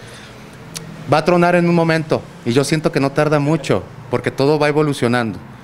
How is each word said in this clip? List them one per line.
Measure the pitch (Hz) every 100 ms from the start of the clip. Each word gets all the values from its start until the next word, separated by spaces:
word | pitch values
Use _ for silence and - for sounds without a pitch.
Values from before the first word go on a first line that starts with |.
| - - - - - - - - - - -
Va | 147
a |
tronar | 165 175 175 175
en | 170
un |
momento, | 170 165 160 156 123 - -
y | 120
yo | 120
siento | 135 160 -
que | 147
no | 139
tarda | 135 151 147
mucho, | 143 160 - 104 - - -
porque | 123 -
todo | - 139 156
va | 147
evolucionando. | 147 151 135 120 123 113 90 - -